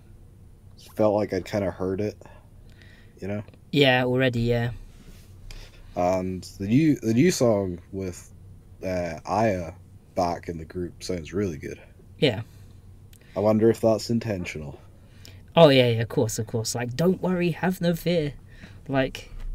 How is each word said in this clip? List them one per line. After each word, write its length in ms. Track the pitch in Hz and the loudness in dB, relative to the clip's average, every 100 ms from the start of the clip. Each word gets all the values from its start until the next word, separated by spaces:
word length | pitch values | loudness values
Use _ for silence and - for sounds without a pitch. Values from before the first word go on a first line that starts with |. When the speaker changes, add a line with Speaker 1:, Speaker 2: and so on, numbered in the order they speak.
| - - - - - - - - - - | -20 -20 -20 -20 -20 -20 -20 -20 -10 0
Speaker 1:
Felt 200 | 107 101 | 2 2
like 180 | 101 | 0
I'd 120 | 95 - | -4 -4
kinda 240 | 107 95 | -4 -4
heard 320 | - 92 95 | -4 -4 -2
it, 160 | 104 - - - - - - - - - - - | -4 -6 -16 -20 -20 -20 -20 -20 -20 -20 -20 -14
you 80 | 95 | -8
know? 160 | 104 104 - - | -8 -10 -18 -4
Speaker 2:
Yeah, 340 | 143 135 127 123 | 4 6 4 2
already, 360 | 127 131 117 | 2 2 0
yeah. 300 | 117 120 117 113 - - - - - - - - - - - 101 | 0 0 -2 -6 -14 -20 -20 -20 -20 -20 -18 -18 -18 -20 -10 -2
Speaker 1:
And 480 | 90 92 92 92 - - | 0 0 -2 -8 -10 -8
the 60 | 98 | 0
new, 280 | 123 160 131 | 2 4 2
the 120 | 113 | 0
new 160 | 113 120 | 2 2
song 500 | - 123 101 95 87 - | 4 2 2 0 -6 -10
with, 400 | 98 95 90 - - - - - - | -8 -8 -10 -16 -20 -20 -20 -20 -12
uh, 360 | 92 90 87 76 - | -6 -4 -4 -8 -2
Aya 480 | 98 113 92 82 - - - - - | 0 2 0 -6 -12 -20 -20 -8 -2
back 340 | 87 80 - | -2 -2 -8
in 80 | 82 | -12
the 80 | 78 | -10
group 380 | 92 87 - | -10 -10 -10
sounds 300 | - 90 76 | -8 -8 -6
really 240 | 87 101 73 | -4 -4 -6
good. 220 | 71 - - - - - | -10 -14 -18 -20 -20 -2
Speaker 2:
Yeah. 240 | 147 104 - - - - - - - - - 95 | 0 0 -8 -18 -20 -20 -20 -20 -20 -20 -10 0
Speaker 1:
I 40 | |
wonder 280 | 107 110 113 | 2 6 4
if 100 | 107 | 4
that's 280 | 113 107 - | 2 2 0
intentional. 720 | 117 113 95 87 78 73 - - - - - - - - - | -2 -2 -6 -6 -10 -12 -14 -20 -20 -20 -20 -20 -20 -2 8
Speaker 2:
Oh, 140 | 156 | 8
yeah, 180 | 135 123 | 8 6
yeah, 120 | 113 | 2
of 80 | 117 | 0
course, 300 | - 110 - | 0 0 -2
of 80 | 135 | -4
course. 260 | 117 113 | -4 -4
Like, 220 | 120 120 123 | -6 -6 0
"Don't 260 | 175 185 | 0 0
worry, 300 | 180 180 175 | -2 0 -2
have 280 | 151 175 185 | -2 -2 0
no 140 | 175 170 | -2 -2
fear." 380 | 165 175 147 - - - - - - | -2 -2 -2 -6 -16 -20 -20 -18 -4
Like 420 | 135 135 - - - - | -2 -2 -4 -14 -12 -8